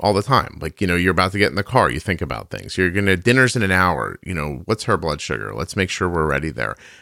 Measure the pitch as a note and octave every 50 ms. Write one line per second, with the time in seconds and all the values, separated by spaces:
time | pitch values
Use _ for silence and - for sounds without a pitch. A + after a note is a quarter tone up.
0 | - G#2 G2 G2+ - B2+ C3 G#2 - - - D#2 D#2 D#2 - - G2 F2+ F2 F2+
1 | F2+ F#2 E2+ F#2 F#2 F#2+ G2 G2+ G2+ - C2 G2+ G2+ - C3 B2 F#2+ C#2 A#1+ D#2+
2 | - - F2 - F2 C2+ A#1+ G#1+ G1+ - - G1+ - - - F#2 F#2 F2 F2 G2+
3 | G2+ G2 F#2+ E2+ - A#2 B2 C3 B2+ A#2+ - B2 G#2 F#2+ F#2 F#2 F#2 F2+ D#2+ B1+
4 | G#1 G1+ - - - E2 F#2 D#2 D2 D2 C#2 B1+ - - A2+ - - A#2 G2+ E2
5 | E2 D#2 D2+ C#2+ - - C2+ G#1+ G#1 G1+ G#1 A1 F2+ - - G2+ F#2 - - -
6 | F#2+ F2+ E2+ E2 D#2 D2+ C#2 C#2 D#2 D#2 A#1 A#1 A1+ G#1 - _ - - - -